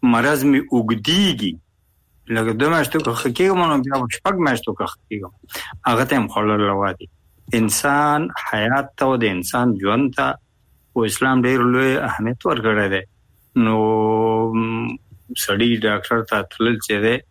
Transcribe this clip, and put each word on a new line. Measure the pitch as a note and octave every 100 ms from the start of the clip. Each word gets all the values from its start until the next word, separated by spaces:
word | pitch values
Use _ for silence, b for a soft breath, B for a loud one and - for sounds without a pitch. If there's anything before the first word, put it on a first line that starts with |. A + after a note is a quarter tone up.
مرض | B2+ A#2 C3 D3
مې | C#3 C#3 C#3+
اوږدیږي، | B2+ A2+ A#2 G#2 F3 G3 C3 G#2 D#2+ _ _ _ _ _ _ -
لکه | A2+ A2
دوه | A2 C#3+
میاشتو | E3 C#3+ D#3+
که | -
ښه | A#2 C3+ A#2+
کېږم، | F#3 F#3
نو | E3+ D3
بیا | C3 C#3
به | B2 -
شپږ | - G3 D#3
میاشتو | A#2+ -
که | G2
ښه | F#2 - _
کېږم، | G#2+ F#2+ _ - B B - -
هغه | A#2
ته | C3 C#3
هم | G#2+
خوړل | - G#2+ G#2+ G#2
روا | G2 G2 F2+
دي. | - _ _ _ - A#2
انسان | A2 - C#3+ C#3+ D3 D3 D#3+ - -
حیات | A2 G#2+ C3+ C#3 -
ته |
او | C3+ C3
د |
انسان | A#2 F#2 F2 B2 B2 G#2
ژوند | G2 A2 C#3 C3+
ته | C3+ C3+ _ _ _ _ _
خو | -
اسلام | A2 G2 C3 C3
ډېر | B2 C3 B2
لوی | B2+ C3 C3 -
اهمیت | - A2 B2 F#3
ورکړی | C3+ A2 G#2+ G2+
دی. | F#2+ F#2+ _ _ _ _ -
نو، | A2+ A2 A2 A2 A2 A2 A2+ A2 A2+
م، | A2+ A2+ A2+ A#2 E3+ _ - _ B2
سړی | - G2+ A#2+ A#2 G#2+
ډاکټر | G#2 - A#2 A2
ته | G#2+ F#2
تلل | - A2+ A#2
چې | - G#2
دی | G#2+ B2 -